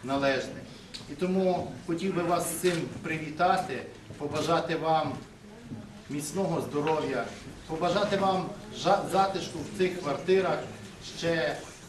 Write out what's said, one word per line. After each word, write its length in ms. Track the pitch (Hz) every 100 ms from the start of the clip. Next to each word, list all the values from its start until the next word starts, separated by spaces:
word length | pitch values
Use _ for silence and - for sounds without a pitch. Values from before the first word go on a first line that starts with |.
належне. 580 | 123 139 139 131 - - - - - - -
І 20 |
тому 580 | 147 180 190 185 180 - - -
хотів 280 | 165 190 175
би 80 |
вас 300 | 170 175 165
з 60 | -
цим 220 | 185 170 127 -
привітати, 800 | - 156 156 151 180 - - 123 - - - -
побажати 580 | 143 151 147 165 - 156
вам 380 | 160 160 147 113 - - - - - 110 - - -
міцного 520 | 147 - 190 180 156
здоров'я, 640 | 117 147 151 156 135 127 117 - - - -
побажати 500 | 160 175 196 208 202
вам 320 | 190 185 - - - -
жа-, 320 | 165 202 -
затишку 480 | 185 196 185 - 160
в 180 | 127 -
цих 240 | 185 -
квартирах, 580 | 143 139 - 190 175 147 - - - - - -
ще 400 | 170 165 165 - - -